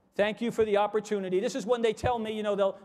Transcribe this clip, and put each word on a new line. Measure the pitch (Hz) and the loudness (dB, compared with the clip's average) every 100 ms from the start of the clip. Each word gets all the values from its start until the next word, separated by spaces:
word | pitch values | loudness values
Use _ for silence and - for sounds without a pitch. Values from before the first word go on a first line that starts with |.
| _ - | _ -2
"Thank | 208 208 | 0 0
you | 233 | -2
for | 226 | 0
the | 220 202 | 2 4
opportunity." | 208 214 208 208 185 185 | 2 0 -2 -4 0 0
This | 226 | 0
is | 269 190 | -2 0
when | 240 | 2
they | 226 | 0
tell | 214 254 240 | 0 0 -2
me, | 220 | -2
you | 214 | -4
know, | 208 202 | -2 0
they'll, | 196 196 | 0 -2